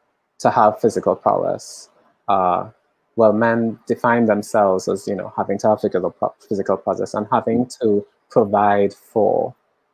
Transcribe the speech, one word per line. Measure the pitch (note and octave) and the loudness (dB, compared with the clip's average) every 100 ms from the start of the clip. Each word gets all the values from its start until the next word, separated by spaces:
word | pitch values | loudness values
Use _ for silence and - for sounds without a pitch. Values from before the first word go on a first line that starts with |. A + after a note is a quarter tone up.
| _ _ _ - | _ _ _ -2
to | B2+ | 0
have | A#2+ G#2+ G#2+ | 4 2 2
physical | A#2 - - E2 | -2 0 -2 0
prowess. | - G2 F2 F#2+ - - - _ _ _ - | 0 0 -2 -6 -10 -20 -20 _ _ _ -2
Uh, | G2 F2+ F2+ G#2 - _ _ _ - | 0 2 0 -4 -14 _ _ _ 2
well, | A2 | 2
men | G#2+ A#2 A#2 A2+ G2+ - | 4 0 0 -2 -4 -6
define | A#2 B2 A#2+ A2+ | -2 0 2 2
themselves | G#2 G2+ A2 G2+ F#2+ - | 0 0 0 2 0 -2
as, | G2 - | -6 -4
you | |
know, | G2 G2 - | -8 -6 -6
having | G2 G2+ | -4 -2
to | A2+ | 0
have | G#2+ | 0
physical | - F#2 F2 | 0 -2 -4
pro-, | - - - - | -4 -6 -6 -8
physical | G2+ F#2+ F#2+ | -4 -2 -2
prowess | - F#2+ G2 | -2 -4 -4
and | - - | -6 -2
having | A#2+ A2+ A#2 B2+ - | -2 0 -2 -2 -2
to | A2+ G2+ - _ _ | 0 0 -2 _ _
provide | C3 G2+ G#2 G#2 G2+ G2+ | 0 2 2 2 2 0
for | - _ A2 G2+ E2 - - _ _ _ | -2 _ 0 0 0 -4 -8 _ _ _